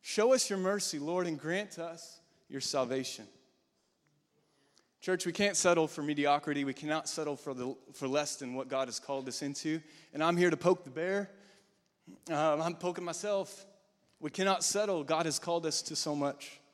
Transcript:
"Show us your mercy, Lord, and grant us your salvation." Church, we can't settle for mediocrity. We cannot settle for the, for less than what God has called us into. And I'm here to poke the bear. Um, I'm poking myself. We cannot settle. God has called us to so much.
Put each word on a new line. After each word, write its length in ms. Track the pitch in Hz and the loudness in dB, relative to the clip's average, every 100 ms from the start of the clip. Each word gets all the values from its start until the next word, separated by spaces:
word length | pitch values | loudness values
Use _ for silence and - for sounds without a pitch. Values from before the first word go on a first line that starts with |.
"Show 320 | - - 220 | -2 2 6
us 160 | 262 - | 6 4
your 100 | 196 | 0
mercy, 400 | 185 202 190 151 | 2 0 -2 -4
Lord, 280 | 143 180 175 | -2 -2 -2
and 120 | 156 | -4
grant 400 | 151 180 208 - | -2 -2 -4 -8
us 400 | 165 165 - - _ _ _ | -10 -10 -16 -20 _ _ _
your 120 | 135 | -6
salvation." 640 | - 143 127 131 127 - 104 - _ _ _ _ _ _ _ _ _ _ _ _ _ _ _ _ | -2 0 0 0 -4 -8 -14 -20 _ _ _ _ _ _ _ _ _ _ _ _ _ _ _ _
Church, 220 | - 185 180 | -2 0 0
we 80 | |
can't 240 | 170 202 180 | 2 2 4
settle 280 | 180 175 156 | 6 6 4
for 160 | - | 0
mediocrity. 600 | 147 147 143 143 147 143 | -2 2 4 4 2 -2
We 100 | 139 | -2
cannot 360 | 131 151 156 151 | -4 -2 -2 -2
settle 260 | - 151 139 | -4 -4 -6
for 180 | - | -8
the, 220 | 131 123 135 - | -6 -6 -8 -14
for 160 | 143 135 | -8 -2
less 300 | 139 147 - | 0 0 -6
than 160 | 131 | -6
what 160 | 127 131 | -6 -4
God 180 | 135 131 | -2 -2
has 140 | 113 | -6
called 260 | - 139 131 | -6 -6 -6
us 140 | 117 | -6
into. 400 | 143 139 160 160 156 - - | -6 -4 -4 -4 -6 -20 -14
And 100 | 143 | 0
I'm 140 | 160 175 | 2 6
here 120 | 180 | 4
to 60 | 160 | 4
poke 300 | 170 180 139 | 4 2 0
the 40 | |
bear. 400 | 135 175 196 196 - - - _ _ _ _ - - - | -4 -2 -2 -4 -10 -20 -20 _ _ _ _ -20 -18 -4
Um, 320 | 151 156 151 | 2 4 4
I'm 140 | 165 170 | 0 -2
poking 280 | 180 175 | -4 -4
myself. 600 | 175 165 208 202 185 - - _ _ _ _ _ | -6 -6 -2 -2 -2 -10 -20 _ _ _ _ _
We 80 | 151 | -8
cannot 340 | - 190 190 | 0 2 4
settle. 400 | - 202 208 180 | 2 2 2 0
God 220 | 143 160 165 | 2 2 2
has 140 | 143 | 0
called 260 | - 170 165 | 0 0 0
us 160 | 151 | -2
to 160 | - 151 | -4 -4
so 180 | - 147 | -2 0
much. 420 | 139 - - - _ | 0 -2 -12 -18 _